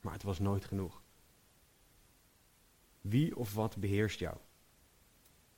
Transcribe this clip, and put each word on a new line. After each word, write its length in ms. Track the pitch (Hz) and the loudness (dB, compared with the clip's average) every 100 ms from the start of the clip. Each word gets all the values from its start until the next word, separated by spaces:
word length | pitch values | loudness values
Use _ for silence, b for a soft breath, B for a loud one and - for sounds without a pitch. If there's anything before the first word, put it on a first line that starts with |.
maar 120 | - | -8
het 100 | 78 | -4
was 160 | 98 92 | -2 0
nooit 260 | 98 101 - | 2 2 0
genoeg. 360 | 98 92 - - - - - _ _ - _ - - - - _ _ _ _ _ _ _ - | -4 -4 -8 -20 -20 -20 -20 _ _ -20 _ -20 -20 -20 -20 _ _ _ _ _ _ _ -14
Wie 360 | 101 120 160 - | 0 4 4 2
of 160 | 110 | -4
wat 240 | 104 110 104 | 0 -2 0
beheerst 420 | 98 101 107 - | 0 2 2 0
jou? 180 | 82 - - - - - - - - - - - _ | -4 -4 -12 -20 -20 -20 -20 -20 -20 -20 -20 -20 _